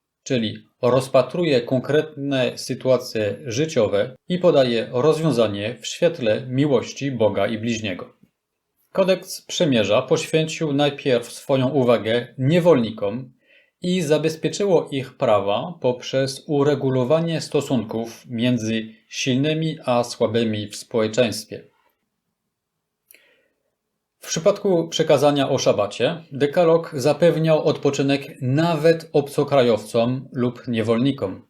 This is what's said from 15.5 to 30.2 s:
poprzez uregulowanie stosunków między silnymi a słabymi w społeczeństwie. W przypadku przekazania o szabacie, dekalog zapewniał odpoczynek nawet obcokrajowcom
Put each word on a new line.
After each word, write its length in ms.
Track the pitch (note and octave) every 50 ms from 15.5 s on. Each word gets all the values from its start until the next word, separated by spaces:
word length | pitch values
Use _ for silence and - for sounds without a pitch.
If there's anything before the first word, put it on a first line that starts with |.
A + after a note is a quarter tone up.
| G#2 A#2+ D#3 F3+ E3+ -
poprzez 640 | - B2 B2 - - - C3+ C3+ C3+ C3 - - -
uregulowanie 960 | - D3 C#3 C#3 D3 C#3 B2 C#3 C3 B2+ B2+ B2 B2 D#3 E3 E3 E3 D#3+ D#3
stosunków 840 | - - - C#3+ - - C#3 A2+ G#2+ A2 A2+ A2+ A2+ A2+ - - -
między 680 | - A#2+ A2+ A#2+ B2+ B2 A2 A2 A2 A2+ A2 A2 A2 - _ _ _
silnymi 680 | - - - C3+ B2 C3 D3 D#3 D#3 D#3+ D#3+ D#3+ D#3 - -
a 180 | B2+ A#2+ A#2+ A#2+
słabymi 640 | - - - A#2 G#2+ A2 A#2 A#2 A2 G#2+ G#2 G#2
w 80 | G2+ -
społeczeństwie. 880 | - - _ - A2+ A2 G#2+ A2 B2 B2 G#2+ G#2+ - - _ G#2+ - - _ _ _ _ _ _ _ _ _ _ _ _ _ _ _ _ _ _ _ _ _ _ _ _ _ _ _ _ _ _ _ _ _ _ _ _ _ _ _ _ _ _ _ _ _ _ _ _ _ _ _
W 80 | -
przypadku 600 | - - E3+ E3 G3+ G3+ - - G3 F3+ E3+ E3
przekazania 600 | E3 - - D#3 D#3+ D3+ B2+ D3 D3 C#3+ C#3+ C3+ -
o 80 | C3+
szabacie, 680 | A#2+ - C#3 A2 G#2+ G2+ G#2 - - A#2+ D3+ E3+ - - _
dekalog 600 | C#3 B2+ C#3+ C#3+ - F3+ E3+ D#3+ E3 E3 E3 - D#3
zapewniał 680 | C3 A#2+ D3+ C#3+ - F3 E3+ D#3 D#3 D#3+ D#3+ D#3 D3+ -
odpoczynek 760 | D3+ B2+ - - C#3 C#3 - C#3 C#3 C#3 C#3 - - - -
nawet 680 | C3 B2 C3+ D#3 E3 F3 E3 D3 D#3 E3 D#3+ D#3+ - - -
obcokrajowcom 1160 | D3 C#3 - - D3+ C#3 - C#3+ C3+ A#2+ A#2+ A2 G#2+ - - - A#2 A2+ B2 B2+ C3+